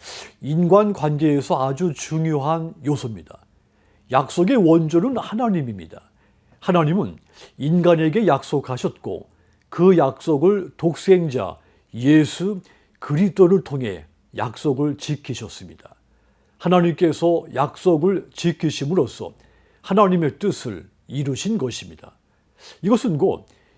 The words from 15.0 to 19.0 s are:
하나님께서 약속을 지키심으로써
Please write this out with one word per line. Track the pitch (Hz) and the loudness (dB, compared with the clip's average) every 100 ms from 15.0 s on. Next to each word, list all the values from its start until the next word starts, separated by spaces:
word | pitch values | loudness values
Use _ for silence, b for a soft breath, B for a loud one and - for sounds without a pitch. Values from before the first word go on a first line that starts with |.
| - 147 - 120 101 - 87 78 - _ _ _ _ _ _ _ | -8 -8 -8 -12 -12 -16 -20 -20 -20 _ _ _ _ _ _ _
하나님께서 | 175 180 170 151 170 143 170 170 - | 2 4 4 2 0 2 0 0 -2
약속을 | 127 139 - 185 160 175 185 - | -4 -4 -2 2 2 2 -2 -6
지키심으로써 | - 170 156 156 - 143 180 | -4 -4 -2 -4 -4 -2 -2